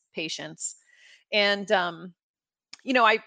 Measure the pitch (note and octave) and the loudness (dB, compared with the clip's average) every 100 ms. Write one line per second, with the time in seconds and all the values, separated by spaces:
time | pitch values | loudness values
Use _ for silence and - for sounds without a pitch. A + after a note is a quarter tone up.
0 | _ - D#3+ - D3+ E3 - - _ _ | _ -10 -8 -8 -12 -12 -12 -14 _ _
1 | - - - G#3+ G3+ G3+ F#3+ G3+ F3 E3 | -20 -20 -4 0 2 0 2 0 0 -6
2 | F3 - _ _ _ _ _ - - B3+ | -16 -20 _ _ _ _ _ -16 -2 2
3 | A3+ A3 | 4 4